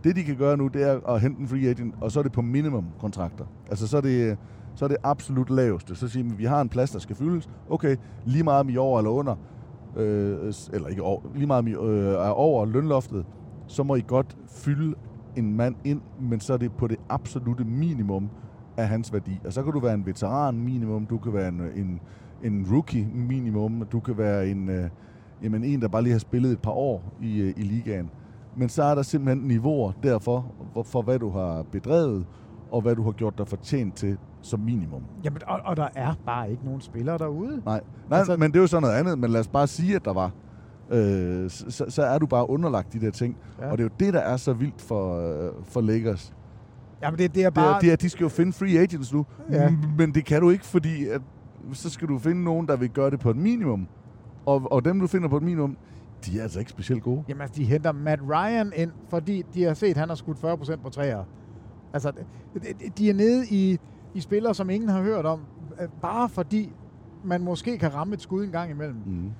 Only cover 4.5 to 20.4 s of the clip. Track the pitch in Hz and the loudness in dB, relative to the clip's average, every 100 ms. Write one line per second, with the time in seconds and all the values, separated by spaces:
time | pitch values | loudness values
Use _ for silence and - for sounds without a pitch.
4.5 | - - - 139 139 135 143 - 131 123 | -18 -16 -4 0 0 0 -2 0 -2 2
5.5 | 131 123 90 - 87 123 127 120 104 113 | 4 4 2 -4 -8 -4 -4 -4 -2 2
6.5 | 143 120 123 131 104 - 101 151 175 - | 2 2 0 0 -2 -8 -4 0 -2 -4
7.5 | - - 156 151 127 - - 117 139 160 | -16 -4 0 2 0 -4 -8 0 2 4
8.5 | 139 139 123 135 120 107 127 143 90 - | 4 4 2 2 4 2 2 0 -4 -8
9.5 | - - - - - 107 104 101 95 101 | -18 -18 -18 -12 -2 0 2 0 -2 -4
10.5 | 101 - 101 76 95 85 98 - 143 147 | -8 -6 -6 -4 -4 -2 -2 -4 -4 2
11.5 | 127 117 87 110 107 98 95 98 104 156 | 2 2 -2 0 2 2 2 2 4 4
12.5 | 127 107 120 156 139 - 107 85 - - | 4 2 0 2 0 0 -6 -8 -14 -18
13.5 | - - - 139 135 107 127 135 - - | -16 -8 -2 2 0 2 0 0 -8 -18
14.5 | - 147 143 156 - - - - 127 110 | -6 -2 0 -2 -4 -12 -18 -10 -4 0
15.5 | 107 120 120 139 147 - - 123 113 - | 2 0 0 -2 -2 -4 -8 -2 -2 0
16.5 | 127 120 - 120 113 - 131 - 131 120 | 0 0 0 -2 -2 -4 -6 -4 -4 -2
17.5 | 120 117 123 165 139 101 98 104 - - | -2 -2 0 0 0 0 -2 -4 -10 -18
18.5 | - - - 107 113 113 104 - 95 - | -18 -10 -2 0 0 -2 -4 -4 -8 -6
19.5 | 95 139 147 120 107 95 95 101 131 | -4 -2 0 0 0 -2 -4 -2 0